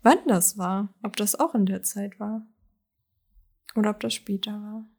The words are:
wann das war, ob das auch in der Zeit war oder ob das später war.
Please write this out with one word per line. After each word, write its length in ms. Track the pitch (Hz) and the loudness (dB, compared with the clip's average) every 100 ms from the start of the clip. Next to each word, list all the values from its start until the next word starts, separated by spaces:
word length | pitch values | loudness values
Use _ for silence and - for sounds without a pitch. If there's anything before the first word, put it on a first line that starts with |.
wann 160 | 226 339 320 | 6 6 4
das 320 | 190 170 214 | 2 2 0
war, 340 | 180 190 202 _ | -2 -2 -4 _
ob 140 | 214 - | -8 -2
das 240 | 208 - | -2 0
auch 160 | 330 240 | 0 4
in 100 | 190 | 2
der 160 | 190 | 2
Zeit 380 | - 208 202 - | -4 -6 -8 -8
war 260 | 208 220 220 _ _ _ _ _ _ _ _ _ _ _ - - | -8 -8 -10 _ _ _ _ _ _ _ _ _ _ _ -6 0
oder 140 | 214 | 0
ob 100 | 214 | 0
das 140 | 226 | -4
später 380 | 226 - 196 214 | -6 -6 -6 -6
war. 360 | 208 208 220 220 | -8 -10 -12 -14